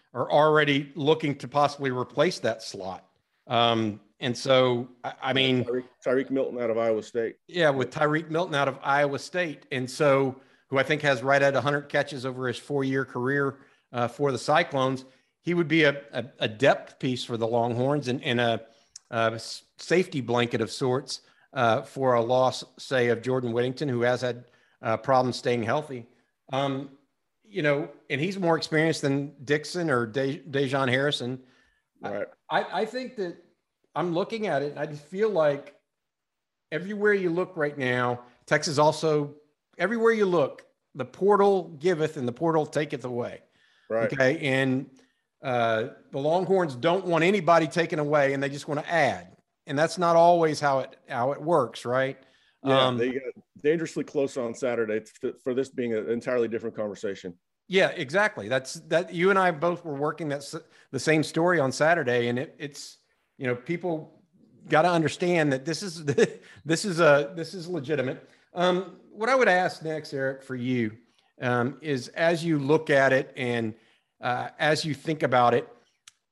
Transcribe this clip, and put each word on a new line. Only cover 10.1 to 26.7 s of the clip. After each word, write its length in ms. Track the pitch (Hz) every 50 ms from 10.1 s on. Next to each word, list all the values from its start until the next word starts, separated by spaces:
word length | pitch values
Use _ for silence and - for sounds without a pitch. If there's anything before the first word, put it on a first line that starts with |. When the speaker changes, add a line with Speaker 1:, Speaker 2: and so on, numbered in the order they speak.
| 135 135 139 131 123 - - _ _ _ _ _
Speaker 1:
who 100 | 131 135
I 40 |
think 180 | 131 151 156 147
has 200 | 151 143 135 113
right 180 | 127 135 139 139
at 160 | 139 139 135
a 40 | 127
hundred 280 | 117 143 143 147 147 -
catches 380 | - 143 139 143 151 127 123
over 200 | 131 123 127 131
his 120 | 123 113 -
four-year 480 | - - 143 139 135 135 135 135 131
career, 540 | 127 - 127 120 131 139 143 139 139 135 - - _ _ _ _ _
uh, 160 | 131 120 120 113
for 220 | - - 143 143
the 80 | 127 113
Cyclones. 680 | - - 151 165 175 - 143 135 131 131 135 127 - - _ _ _ _ _ _
He 140 | _ 165 175
would 140 | 170 170 143
be 160 | 160 165 151
a, 180 | 139 139 143 - -
a, 120 | - 127 117 135 - -
a 80 | 143 120
depth 500 | 107 107 131 147 190 - - - - -
piece 260 | - 131 127 123 -
for 140 | - 123 110
the 80 | 113
Longhorns 600 | 113 120 117 117 120 113 120 127 135 147 147 117 127
and, 140 | 123 131
and 180 | - 143 120 120
a, 200 | 120 117 110 - - - _ _ _ _ - - _ -
a 220 | 120 113 113 113 113
s-, 280 | 117 - - - - - _ _ -
safety 420 | - - 165 185 180 185 - 139
blanket 400 | 117 117 117 120 120 117 - 110
of 100 | 113 -
sorts, 520 | - - 143 127 127 139 147 - - - - _ _ _ _ _ -
uh, 260 | 135 120 113 113 135
for 320 | - - - 139 135 127
a 80 | 123 120
loss, 420 | 113 117 127 127 131 131 123 - - - _ -
say, 300 | - - 139 127 120 120
of 140 | 117 113
Jordan 300 | 110 127 127 131 123 120
Whittington, 360 | 113 120 120 131 127 - 156 143
who 140 | 120 117
has 180 | 120 123 123 113
had, 240 | 127 123 120 123 123 _ _ _ _ _ _ _
uh, 160 | - 117 110 107
problems 380 | - 135 131 127 131 123 117
staying 260 | - - 131 120 120
healthy. 440 | 107 110 127 151 151 147 135 120 117 - _ _ _ _ _ _ _ -
Um, 380 | 135 135 139 139